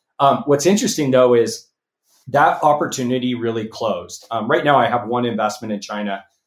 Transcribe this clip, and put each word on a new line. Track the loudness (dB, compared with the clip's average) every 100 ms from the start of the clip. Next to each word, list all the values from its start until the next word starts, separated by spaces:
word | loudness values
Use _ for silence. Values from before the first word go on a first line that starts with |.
| _ 0
Um, | 2 2 0
what's | 2
interesting, | 2 2 0 -2 2
though, | 4 6
is | 4 2 -4 _ _ _ _ _ _ -2
that | 2 2 2
opportunity | 2 2 -2 -4 -2 -2 -2
really | -4 -4 -4 -6
closed. | -6 -4 -4 -8 -16 -8
Um, | -6 -2
right | 0
now, | 2 2
I | 2
have | 0 -2
one | -4
investment | -2 -2 -4 -4 -8
in | -8
China. | -8 -8 -6 -8 -12 _